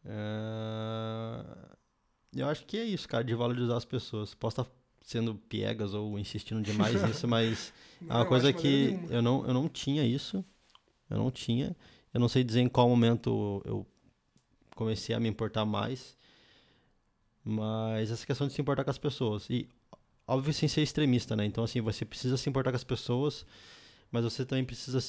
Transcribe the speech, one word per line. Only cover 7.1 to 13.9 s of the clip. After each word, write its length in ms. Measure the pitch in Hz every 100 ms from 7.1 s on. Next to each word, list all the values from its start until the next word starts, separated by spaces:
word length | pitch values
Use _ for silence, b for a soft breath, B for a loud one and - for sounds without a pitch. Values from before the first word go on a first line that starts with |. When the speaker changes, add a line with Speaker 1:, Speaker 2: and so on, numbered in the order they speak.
| 110 120
Speaker 1:
mas 460 | 113 113 110 - B B B
Speaker 2:
Não, 160 | 170 117
Speaker 1:
é 20 |
uma 60 |
Speaker 2:
eu 40 | 117
Speaker 1:
coisa 200 | 131 135
Speaker 2:
acho 80 | 165
maneira 280 | 143 139 139
Speaker 1:
que 20 | 185
Speaker 2:
nenhuma. 160 | 170
Speaker 1:
eu 80 | 120
não, 240 | 117 135 120
eu 80 |
não 140 | 127 160
tinha 360 | - - 147
isso. 400 | 123 131 - 190 185 _ _ - _ _ _
Eu 80 | 104
não 140 | 117
tinha. 440 | 131 - 117 143 175 b b b
Eu 80 | 120
não 80 | 120
sei 160 | 131
dizer 160 | 123 117
em 80 | 123
qual 200 | 127 123
momento 760 | 120 117 117 - 110 104 98
eu 220 | - 104 98